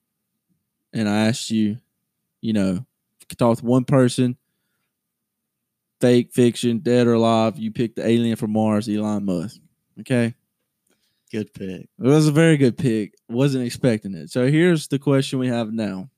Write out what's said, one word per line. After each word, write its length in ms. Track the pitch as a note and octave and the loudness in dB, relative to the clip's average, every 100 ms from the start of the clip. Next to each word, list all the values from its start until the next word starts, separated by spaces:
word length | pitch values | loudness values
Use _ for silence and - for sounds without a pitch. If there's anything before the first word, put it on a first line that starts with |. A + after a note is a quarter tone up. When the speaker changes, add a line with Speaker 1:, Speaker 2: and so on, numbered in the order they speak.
| _ _ _ _ _ _ _ _ _ | _ _ _ _ _ _ _ _ _
Speaker 1:
and 160 | A2+ G#2+ | -4 0
I 180 | G#2 A2 | 2 0
asked 220 | - - | -2 -4
you, 300 | A2 G#2 A2 _ _ _ _ _ _ | -2 -2 -4 _ _ _ _ _ _
you 120 | A2+ | -4
know, 180 | G#2+ F#2+ | -2 0
if 480 | F2+ - _ _ _ | -2 -8 _ _ _
you 40 | _ | _
could 100 | - | -2
talk 180 | A#2+ A2+ | 0 0
to 80 | A#2 | 2
one 180 | B2+ B2 | 0 4
person, 520 | C#3 B2 B2+ B2 B2+ _ _ _ _ _ _ _ _ _ _ _ _ _ _ _ _ | 4 4 2 -2 -4 _ _ _ _ _ _ _ _ _ _ _ _ _ _ _ _
fake, 300 | B2+ B2 - | 4 4 2
fiction, 460 | - A#2+ - B2 A#2 | 2 2 2 -2 -2
dead 280 | A#2+ B2 A#2+ | 0 2 4
or 60 | |
alive, 440 | A#2 A2+ A2+ A2+ G#2+ | 4 4 2 0 -2
you 140 | A2 | -8
picked 240 | - A#2 - | -4 -6 -4
the 100 | G#2+ | 0
alien 280 | A#2 A#2 A2 | 2 2 -2
from 160 | A2 | -2
Mars, 360 | G#2+ A2 G#2+ G#2+ | 0 0 0 -2
Elon 380 | G#2 G#2+ G#2 G2+ | -4 -4 -4 -4
Musk. 340 | F2+ F#2 - _ _ _ - | -4 -6 -14 _ _ _ -20
Okay? 340 | G#2+ B2 A#2 - _ _ _ _ _ _ _ _ _ | -4 -2 -2 -6 _ _ _ _ _ _ _ _ _
Speaker 2:
Good 220 | A2 G2+ | -10 -10
pick. 280 | - F#2+ F2+ | -12 -14 -14
Speaker 1:
It 80 | - - | -18 -4
was 300 | A#2 D3+ D#3 | 2 4 4
a 40 | |
very 240 | D3 E3 D3+ | 4 4 4
good 200 | C3 - | 2 2
pick. 380 | C3+ A2 G2 _ - | -2 -2 -4 _ -8
Wasn't 380 | A#2 C#3+ C3 A#2+ | -2 0 0 -6
expecting 480 | - C3 A2 G2 F2 | -2 -2 -2 -4 -12
it. 140 | D2+ | -8
So 180 | B2+ B2+ | -2 0
here's 380 | D#3 F3+ D#3+ - | 2 2 0 -2
the 120 | C#3 | -4
question 400 | C#3+ C#3 C3+ C3 | 0 0 0 -4
we 80 | B2+ | -2
have 240 | A#2+ A2 | -4 -4
now. 360 | A2+ G#2 F#2+ F#2 | -4 -6 -6 -12